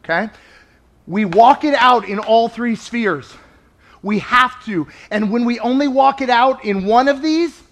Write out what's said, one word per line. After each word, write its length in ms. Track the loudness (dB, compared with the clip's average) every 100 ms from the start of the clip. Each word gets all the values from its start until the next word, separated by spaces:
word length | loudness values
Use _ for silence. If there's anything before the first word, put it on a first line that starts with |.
Okay? 260 | -4 -4 -4 -12 _ _ _ _ _ _ -8
We 180 | -4 0
walk 380 | 4 4 4
it 100 | 0
out 340 | 2 4 2 0
in 120 | -8
all 280 | 2 2 2
three 280 | -4 -6 -6
spheres. 580 | -6 -4 -2 -4 -10 -20 _ _ _ _ _ _
We 160 | -4 -4
have 440 | 0 0 0 -4 -8
to. 200 | -8 -8 -14 -8
And 220 | -4 -2
when 140 | -2 -2
we 120 | -4
only 280 | -2 0 0
walk 340 | 2 0 0
it 80 | 0
out 340 | 2 2 0
in 220 | -4 -4 2
one 220 | 2 2
of 160 | 0
these 360 | -2 -2 -2 -8 _